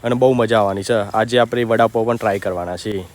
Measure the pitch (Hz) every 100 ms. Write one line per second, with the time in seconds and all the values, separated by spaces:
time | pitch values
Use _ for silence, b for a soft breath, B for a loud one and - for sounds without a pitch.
0 | 117 123 127 127 113 113 101 98 95 117
1 | 101 107 113 123 117 120 117 113 117 117
2 | 113 117 113 101 98 90 87 90 110 101
3 | 90